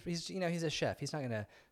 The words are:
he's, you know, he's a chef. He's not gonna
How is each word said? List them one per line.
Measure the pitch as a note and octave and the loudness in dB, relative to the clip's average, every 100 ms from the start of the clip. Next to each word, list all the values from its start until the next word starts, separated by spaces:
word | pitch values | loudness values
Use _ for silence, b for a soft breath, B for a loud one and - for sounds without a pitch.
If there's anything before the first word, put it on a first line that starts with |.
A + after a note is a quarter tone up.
he's, | F3+ E3+ E3 | -2 -4 -2
you | F#3 | 0
know, | F3 | 0
he's | E3+ | 2
a | D#3+ | 0
chef. | - C#3 F#2 | 2 2 0
He's | C#3 | -2
not | D#3 | -2
gonna | B2+ A2 G2+ b b | 0 0 -2 b b